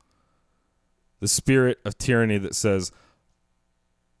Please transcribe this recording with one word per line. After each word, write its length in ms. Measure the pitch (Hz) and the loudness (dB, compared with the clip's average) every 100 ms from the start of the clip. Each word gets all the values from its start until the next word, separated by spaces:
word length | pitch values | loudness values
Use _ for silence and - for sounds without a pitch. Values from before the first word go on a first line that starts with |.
| _ _ _ _ _ _ _ _ _ _ _ _ | _ _ _ _ _ _ _ _ _ _ _ _
The 80 | 101 | -4
spirit 520 | - - 135 127 120 104 | -2 2 2 2 -2 -8
of 120 | - | -6
tyranny 400 | - 120 113 104 | 0 2 2 0
that 180 | 98 - | -4 -2
says 360 | 110 98 90 - _ _ _ _ _ _ _ _ _ _ _ _ | 0 0 -4 -12 _ _ _ _ _ _ _ _ _ _ _ _